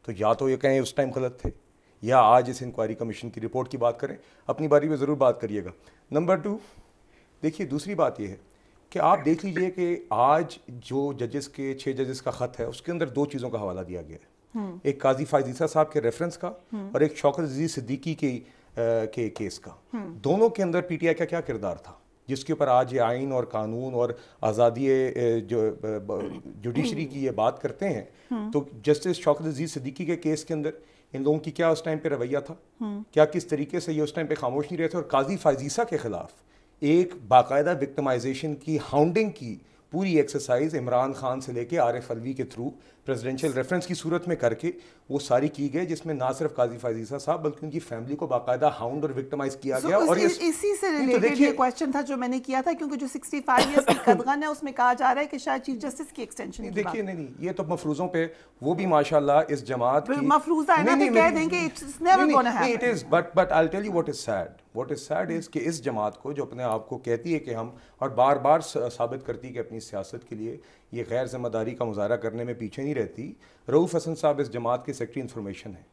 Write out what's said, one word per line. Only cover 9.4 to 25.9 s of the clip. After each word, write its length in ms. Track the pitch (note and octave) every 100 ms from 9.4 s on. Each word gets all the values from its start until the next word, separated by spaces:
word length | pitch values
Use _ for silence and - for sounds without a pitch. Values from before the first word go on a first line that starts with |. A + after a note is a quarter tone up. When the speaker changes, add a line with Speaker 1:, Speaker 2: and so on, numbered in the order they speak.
| G3
Speaker 1:
लीजिए 240 | E3+ F#3
कि 400 | F3+ F3 F3 -
आज 460 | G#2+ B2+ D#3 D#3+ - -
जो 440 | B2 - C3+ C#3+
judges 340 | C3 A#2+ C#3 C#3
के, 260 | - C3+
छः 200 | C3 C#3+
judges 280 | C3 B2+ B2+
का 100 | -
ख़त 220 | - B2 B2+
है, 80 | A#2
उसके 240 | B2 -
अंदर 180 | F3 D#3
दो 160 | B2 C#3+
चीज़ों 240 | C#3 B2
का 100 | A2
हवाला 240 | G2+ F#2
दिया 180 | F2+ F2
गया 160 | D2+ D#2+
है। 100 | _ _ _ A3+
Speaker 2:
हम्म। 240 | G3+ F3+ C#3
Speaker 1:
एक 160 | C3+
काजी 240 | C3+ B2+ D#3
फायजीसा 400 | D3 B2 B2 D#3
साहब 240 | D#3 D3+
के 60 | D3+
reference 380 | A#2 - E3+ -
का 280 | F3+ - _
Speaker 2:
हम्म। 200 | G#3+ G3 C3+
Speaker 1:
और 80 |
एक 140 | D3+ -
शौकत 260 | C#3+ C#3+
अजीज 280 | D#3 C3 D#3+
सिद्दीकी 440 | - A2+ C3+ E3 D3+
के, 120 | C#3
अ, 160 | A#2+ - _ _ -
के 520 | A#2 A2+ A2 B2+ A2
case 280 | - G2+ -
का। 240 | - - _
Speaker 2:
हम्म। 220 | A#3 G3 A2
Speaker 1:
दोनों 280 | A#2+ F#3+ A3+
के 140 | A3+
अंदर 180 | F#3 F3
पीटीआई 320 | F3+ D#3+ E3
का 120 | D#3+ E3+
क्या 160 | E3+
किरदार 340 | D#3 A2 G2 E2
था, 260 | - - _ _ -
जिसके 240 | C3+ -
ऊपर 160 | D3+ C#3
आज 240 | B2 B2
ये 60 | B2+
आइन 340 | A#2 B2 C3+
और 120 | B2+ A#2
कानून 480 | A2 G#2+ A2+ C3
और 240 | A#2+ B2 A#2+ - _
आज़ादी, 440 | A2 A2 A#2+ A#2 C3+
अ, 260 | C3 C3 - A#2+ A2+
जो, 320 | G2+ A#2+ A2
अ, 40 | -
ब-, 560 | G#2+